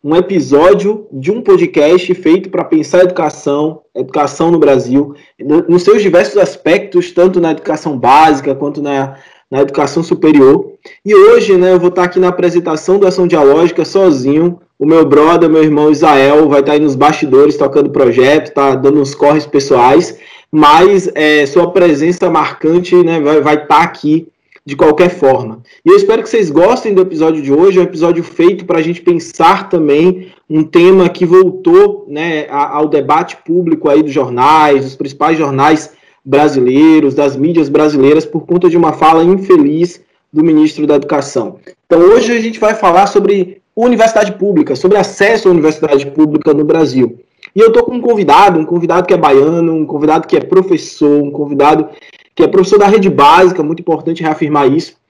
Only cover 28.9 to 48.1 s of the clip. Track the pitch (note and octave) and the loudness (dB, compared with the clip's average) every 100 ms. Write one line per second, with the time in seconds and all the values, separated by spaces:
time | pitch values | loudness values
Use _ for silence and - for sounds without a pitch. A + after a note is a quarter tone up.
28.9 | E3+ - E3+ - - E3 F#3+ G3 F3 D3+ | -4 -2 -2 -6 0 0 0 -4 -2 0
29.9 | C#3+ F3 F#3 - _ _ D#3 D#3 E3+ F3 | 2 0 -2 -12 _ _ -4 0 2 4
30.9 | F#3+ F3 - F3 F#3 F#3 F3+ E3 F3+ G3+ | 4 2 0 2 4 2 0 2 4 2
31.9 | G3 - D3 E3+ D#3 D3 C#3+ C#3+ D3 D#3 | -2 -12 -10 -6 -6 -6 -6 -4 -4 -2
32.9 | D3 C3+ D3+ D#3 - - F3 E3+ D#3+ D3 | -2 0 -2 -2 -12 -4 -4 -2 -2 0
33.9 | D3 D3+ C#3+ B2 B2 C3+ D#3 D3+ C#3 C3 | 0 0 -4 -4 0 2 2 2 0 -4
34.9 | - C#3 - D3 D#3+ D3 C3+ D3 D#3 - | -10 -12 -4 -4 -2 -4 0 0 0 -4
35.9 | _ _ _ C#3 C#3 D3 C3+ B2 C3+ D#3+ | _ _ _ -4 0 0 0 0 2 4
36.9 | D#3 C#3+ C#3 C#3+ C3 D3+ E3 C#3 D3+ D3+ | 4 0 -2 -4 -2 -2 -2 -2 0 0
37.9 | D3 C3+ D#3 - E3 - F3 F3+ E3+ E3 | 2 2 2 -2 -10 -4 -2 0 0 -2
38.9 | C3+ D#3 D#3+ E3+ F#3+ F#3+ F3+ C#3+ D#3 F3 | 0 2 2 2 0 2 2 2 0 -4
39.9 | - _ _ _ D3+ E3 D#3 D#3 D#3 D3+ | -6 _ _ _ -2 0 2 0 -2 -2
40.9 | C#3+ - D3 C3 B2+ A2 F#3+ - - _ | -2 -2 -6 -4 -8 -8 -12 -20 -20 _
41.9 | E3+ F3+ A#3 A3 A#3 A3+ A3 G#3+ G#3+ F#3+ | 2 4 4 2 -4 -6 -4 -4 0 0
42.9 | F3 G3 G#3 F#3+ G3+ F3+ - _ - A#3+ | 2 2 0 0 -2 -4 -10 _ -4 -2
43.9 | A3 A3+ A3 G#3 - G3+ F3 - C3 F#3 | 2 0 0 -2 -4 -2 -2 -2 -2 0
44.9 | G#3 - - G3+ A3 G3 F3 D#3 D3+ D3+ | 0 -2 -2 -2 0 2 2 0 -2 -2
45.9 | C#3 C#3 D3+ D3+ D3 - D3 D3+ D#3+ D3 | -2 -2 0 0 0 0 0 0 0 0
46.9 | C3 A#2+ - _ _ - F#3+ A3 A#3 A#3 | -2 -2 -4 _ _ -10 2 2 2 -2
47.9 | A#3+ A#3+ | -6 -4